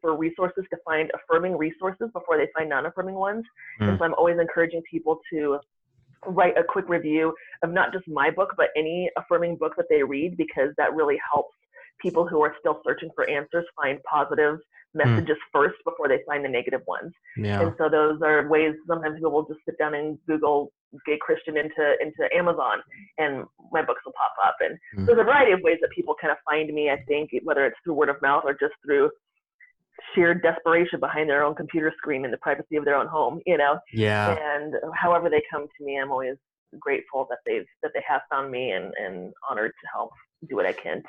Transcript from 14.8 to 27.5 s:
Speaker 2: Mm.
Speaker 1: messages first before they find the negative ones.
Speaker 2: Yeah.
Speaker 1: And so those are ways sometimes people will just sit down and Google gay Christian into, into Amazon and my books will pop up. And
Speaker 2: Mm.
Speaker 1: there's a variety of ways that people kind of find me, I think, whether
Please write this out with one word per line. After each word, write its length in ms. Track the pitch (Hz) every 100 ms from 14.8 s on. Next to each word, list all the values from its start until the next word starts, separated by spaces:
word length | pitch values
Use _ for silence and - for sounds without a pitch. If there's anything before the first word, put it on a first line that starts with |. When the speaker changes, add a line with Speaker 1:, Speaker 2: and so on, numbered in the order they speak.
| _
Speaker 2:
Mm. 120 | 156 139
Speaker 1:
messages 320 | 113 - 151 -
first 240 | 147 143 - 165
before 240 | - 143
they 120 | 127 139
find 160 | 147
the 60 | 139
negative 320 | 123 127 127 -
ones. 280 | - - - - -
Speaker 2:
Yeah. 240 | 104 101
Speaker 1:
And 120 | 101 -
so 100 | 156
those 340 | 156 151 156
are 240 | 156 151 147
ways 260 | 156 156 156 165
sometimes 280 | 170 156 156
people 160 | 160
will 140 | 147 151
just 160 | 156
sit 140 | - 165
down 160 | 151 147
and 240 | 156 151 -
Google 460 | 156 151 147 143 _ _ 143 -
gay 120 | 151
Christian 340 | - 165 - 151
into, 400 | 151 - 147 -
into 260 | 156 156 147 170
Amazon 480 | 175 156 127 104 - - 202 -
and 280 | 151 135 - _ -
my 100 | 135
books 200 | - 123 -
will 60 |
pop 220 | - 120 - 98
up. 120 | -
And 180 | 82 - - 98
Speaker 2:
Mm. 80 | 95
Speaker 1:
there's 140 | 226
a 40 |
variety 300 | 208 285 254
of 80 | 185
ways 180 | 170 165
that 100 | -
people 220 | - 175 151
kind 120 | 160
of 60 | 147 -
find 220 | 151 156
me, 160 | 151 147
I 80 | 143 135
think, 240 | 147 151 120
whether 220 | 160